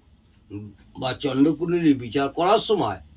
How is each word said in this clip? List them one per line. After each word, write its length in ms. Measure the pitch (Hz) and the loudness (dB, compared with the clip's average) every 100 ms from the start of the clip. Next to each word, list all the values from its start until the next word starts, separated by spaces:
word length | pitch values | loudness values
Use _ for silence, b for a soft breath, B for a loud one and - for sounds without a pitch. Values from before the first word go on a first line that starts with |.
| _ _ _ _ _ 104 104 - - - | _ _ _ _ _ -16 -16 -20 -20 -8
বা 120 | 131 | -6
চন্দ্রকুণ্ডলী 800 | 120 139 131 147 147 170 175 160 | -6 -4 2 2 2 -2 2 2
বিচার 340 | 127 117 139 139 | 2 0 -2 -2
করার 260 | 151 175 220 | 0 2 2
সময় 400 | - 202 117 90 - | 2 0 -2 -6 -12